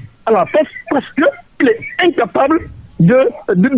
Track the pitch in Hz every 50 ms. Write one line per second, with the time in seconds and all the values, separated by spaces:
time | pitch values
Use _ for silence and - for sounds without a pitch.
0 | - - _ _ _ 226 220 190 165 - - 302 302 - - - - - 294 254
1 | - - - 269 330 554 - - - _ _ - 285 - 440 453 - - - -
2 | 370 349 - - - - - - 269 277 320 339 - - - - - - - -
3 | 165 175 247 262 269 - - - - - 202 180 190 269 277